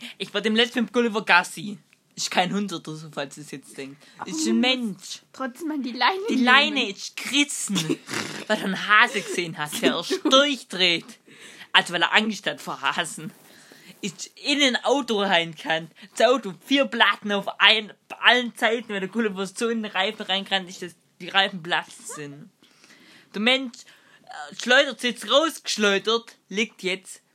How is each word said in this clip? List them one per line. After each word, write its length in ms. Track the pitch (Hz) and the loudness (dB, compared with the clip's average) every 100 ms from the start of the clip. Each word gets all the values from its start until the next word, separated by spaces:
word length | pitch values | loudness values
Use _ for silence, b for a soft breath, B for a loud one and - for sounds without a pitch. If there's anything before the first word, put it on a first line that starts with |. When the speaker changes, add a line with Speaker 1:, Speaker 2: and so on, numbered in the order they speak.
| 233 B | -14 B
Speaker 1:
Ich 160 | 190 | -8
war 80 | 202 | -2
dem 140 | 214 220 | 0 2
letzten 260 | 233 247 | 0 0
mit 120 | 220 | -2
Gulliver 300 | 247 233 208 202 | 0 0 0 2
Gassi. 520 | 180 180 - 202 - _ _ _ - | 2 2 -8 -10 -12 _ _ _ -10
Ist 160 | - | -4
kein 220 | - 180 | 0 0
Hund 180 | 196 202 | 0 -4
oder 240 | 165 - 156 | -6 -10 -12
so, 140 | 160 | -12
falls 240 | 147 139 - | -8 -8 -10
ihr 60 | |
es 80 | 147 | -14
jetzt 260 | 143 - - | -16 -16 -14
denkt. 200 | 135 139 B B | -14 -16 B B
Speaker 2:
Aber 120 | - | -10
Speaker 1:
Ist 160 | 311 220 | -4 0
Speaker 2:
man 180 | 226 | 2
Speaker 1:
ein 140 | 247 254 | 2 2
Speaker 2:
muss 60 | 226 | -2
Speaker 1:
Mensch. 360 | 170 - - _ | -8 -12 -16 _
Speaker 2:
trotzdem 380 | - 262 247 320 | -10 -10 -8 -8
an 120 | 302 | -6
die 80 | 247 | -6
Leine 280 | 240 247 381 427 | 0 0 0 -2
Speaker 1:
Die 40 | 254 | 2
Speaker 2:
nehmen. 100 | 247 | 6
Speaker 1:
Leine 440 | 269 302 277 214 | 6 4 0 -4
ist 280 | 190 - - | -6 -12 -10
gerissen, 580 | 214 269 285 - - 185 | -2 0 0 -2 -2 -2
Speaker 2:
<laughs> 680 | 160 - - - - - - | -2 -4 -6 -8 -8 -8 -4
Speaker 1:
weil 100 | 214 | -2
du 60 | 196 | -2
einen 220 | 190 196 | -2 4
Hase 320 | 214 240 208 | 6 6 2
gesehen 360 | - 185 170 160 | -4 -4 -4 -6
hast, 240 | 147 - | -8 0
der 140 | 165 151 | 0 0
erst 260 | 175 359 | -2 -2
Speaker 2:
<laughs> 0 | |
Speaker 1:
durchdreht. 840 | 302 269 285 262 - 180 180 165 - - _ B B B B | 4 6 4 0 -6 0 2 2 -4 -20 _ B B B B
Also, 200 | 185 185 | 2 2
weil 100 | 170 | 0
er 100 | 170 | 2
Angst 320 | 208 220 196 - | 2 0 -4 -6
hat 140 | 139 | -6
vor 180 | - 139 | -8 -4
Hasen, 520 | 139 151 165 - 151 - - B B B B B | -2 -2 -4 -8 -14 -16 -20 B B B B B
ist 300 | 196 151 - - | -10 -10 -16 -8
in 240 | 254 285 | -2 2
ein 140 | 277 226 | 2 2
Auto 380 | 202 277 240 208 | 0 0 0 0
rein 340 | 196 170 165 156 | 2 2 0 -6
kann. 340 | 185 160 160 _ 202 - | -4 -4 -6 _ -8 2
Das 120 | 240 | 4
Auto, 260 | 262 196 165 - | 4 -2 -8 0
vier 200 | 277 262 | 2 2
Platten 460 | 240 202 214 208 | 4 2 2 -2
auf 280 | 202 190 - | -2 -2 6
ein, 340 | 202 220 202 - - - | 6 6 0 -14 -16 2
allen 340 | 202 247 240 - | 4 4 2 -2
Seiten, 340 | 233 240 220 | 0 0 -4
weil 100 | 202 | -6
der 100 | 185 | -4
Gulliver 360 | 220 214 185 190 | -2 -2 -2 -6
so 220 | - 233 | -4 -2
in 140 | 233 | -2
den 80 | 214 | -4
Reifen 320 | 185 196 214 | -2 -2 -4
rein 220 | 202 196 190 | -4 -4 -2
kann, 200 | 196 180 | -4 -4
dass 140 | - | -12
das, 160 | 180 - _ - | -14 -14 _ -18
die 100 | 175 | -2
Reifen 340 | 196 196 190 | 0 0 -2
platzt 520 | 160 160 - - - 151 | -4 -4 -4 -14 -14 -12
sind. 340 | 143 143 - _ b b b b b b b | -12 -14 -20 _ b b b b b b b
Der 80 | 196 | -2
Mensch, 360 | 226 262 254 - - b b b | 2 2 -2 -12 -20 b b b
äh, 320 | - 156 147 196 | -18 -16 -14 -6
schleudert 440 | 233 262 285 226 | 2 4 4 0
sich 120 | 247 | -4
jetzt 200 | - 214 | -4 2
rausgeschleudert, 1080 | 269 320 - - - 208 196 208 233 226 - - | 2 2 -2 -6 0 2 2 0 -2 -2 -20 -8
liegt 340 | 196 226 - | -4 -4 -4
jetzt 380 | 185 190 - - _ | -6 -6 -10 -20 _